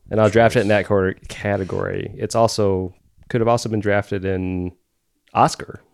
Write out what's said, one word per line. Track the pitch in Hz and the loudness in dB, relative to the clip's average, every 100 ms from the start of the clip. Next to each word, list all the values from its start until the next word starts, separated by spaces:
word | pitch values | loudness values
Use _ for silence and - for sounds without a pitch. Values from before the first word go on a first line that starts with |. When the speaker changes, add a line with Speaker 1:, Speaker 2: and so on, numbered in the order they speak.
| - | -6
Speaker 1:
And | 104 | 2
I'll | 107 | 4
draft | 104 117 123 | 6 4 2
it | |
in | 101 | 2
Speaker 2:
choice. | |
Speaker 1:
that | 104 92 | 0 2
quarter | 101 92 - - | 0 0 -4 -14
category. | - 104 101 92 92 95 95 - 104 | -8 -4 -4 -4 -4 -4 -6 -8 -8
It's | 110 | -4
also, | 113 113 - 101 95 92 - _ _ - | 0 0 2 0 0 -4 -10 _ _ -6
could | 123 | 0
have | 113 | 2
also | 117 117 | 2 0
been | 110 | -2
drafted | 101 101 - 101 | 0 0 0 -4
in | 95 95 92 92 90 - _ _ _ _ _ | -4 -2 -2 -4 -6 -8 _ _ _ _ _
Oscar | 107 139 - - - _ | 2 2 2 -12 -16 _